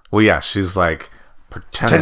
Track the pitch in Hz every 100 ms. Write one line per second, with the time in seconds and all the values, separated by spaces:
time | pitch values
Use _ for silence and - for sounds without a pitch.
0 | _ 104 107 80 - 101 92 95 87 80
1 | - - - - - - - - 113 165